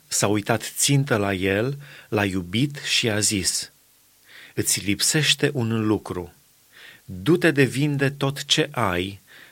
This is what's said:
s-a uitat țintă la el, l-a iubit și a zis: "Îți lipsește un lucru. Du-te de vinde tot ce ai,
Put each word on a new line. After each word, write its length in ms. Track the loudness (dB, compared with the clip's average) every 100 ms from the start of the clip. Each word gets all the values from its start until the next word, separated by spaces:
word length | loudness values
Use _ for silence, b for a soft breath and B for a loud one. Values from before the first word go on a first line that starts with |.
| _
s-a 200 | 0 2
uitat 460 | 2 0 -2 -2 -2
țintă 400 | 2 2 4 2
la 180 | 2
el, 440 | 2 2 2 0 -4 B B B
l-a 160 | 0 0
iubit 500 | -2 -2 -2 -2 -4
și 340 | -4 0 0
a 100 | 0
zis: 520 | 0 0 -2 -4 -6 _ _ _ _ _ B B B
"Îți 260 | -4 -2 -2
lipsește 720 | 0 0 0 2 2 2 0
un 320 | 0 -2 0 2
lucru. 480 | 0 -2 -8 -10 -14 _ _ _ B B B -14
Du-te 460 | -6 0 2 4
de 120 | 4
vinde 460 | 2 2 0 0 -2
tot 360 | 0 -2 -4 -2
ce 240 | 0 0
ai, 480 | 0 0 0 -4 -8 B B B